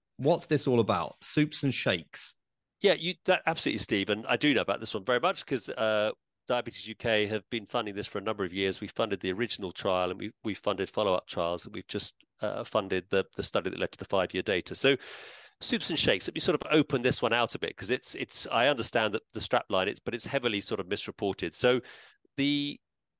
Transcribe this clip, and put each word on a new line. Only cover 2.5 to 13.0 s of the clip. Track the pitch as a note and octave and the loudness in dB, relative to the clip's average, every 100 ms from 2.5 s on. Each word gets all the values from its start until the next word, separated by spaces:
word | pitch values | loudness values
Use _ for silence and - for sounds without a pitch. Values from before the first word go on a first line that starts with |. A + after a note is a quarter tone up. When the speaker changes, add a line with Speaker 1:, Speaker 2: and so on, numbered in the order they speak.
| _ _ _ | _ _ _
Speaker 2:
Yeah, | G3 | 4
you, | D3+ E3+ F3+ - | 4 0 -4 2
that, | F3+ - | 2 2
absolutely, | D#3+ C#3+ G#2+ | 0 0 -2
Steve. | - G#2 G2 | 0 0 2
And | G#2+ A2+ | 0 0
I | B2 | 2
do | D3 | 4
know | A#2+ | 2
about | F2+ G2+ | 2 -2
this | A2 | -2
one | G#2+ | -6
very | F#2+ B2 | 0 0
much | D#3+ - - | 2 -2 -4
'cause, | C3 - | -6 -4
uh, | - A2 G#2+ G#2+ - _ _ _ | -2 0 2 0 -2 _ _ _
Diabetes | B2 A#2 - G#2+ | -2 -2 -10 -12
U | A2+ | -6
K | A#2 G#2+ G#2 | 0 2 2
have | G#2+ - | -2 -4
been | A#2 G#2 | -8 -4
funding | B2 G#2+ | -4 -4
this | G2 G2+ | -6 -6
for | G#2 | -4
a | |
number | G2 G#2 | -4 -2
of | F#2 | -2
years. | F#2 F#2+ F#2 | 0 0 -2
We | G2 | -8
funded | - A2+ G2 | -2 -2 0
the | F#2+ | -2
original | F#2 A#2 - G2 | -2 -2 -4 -8
trial | - G2+ F#2 F2+ | -4 0 2 0
and | F#2+ | -2
we, | G2+ - | -8 -8
we | A2 | -8
funded | F#2+ - G2 F#2+ | -4 -2 -2 -2
follow-up | - G#2 F#2 - | 0 2 2 0
trials, | - E2+ F2 - | -2 -2 -2 -6
and | G2+ | -12
we've | - | -8
just, | G#2 - - _ _ | -6 -6 -12 _ _
uh, | G#2+ G2+ | -6 -4
funded | A#2 A2 F#2+ F#2 | -2 0 2 -2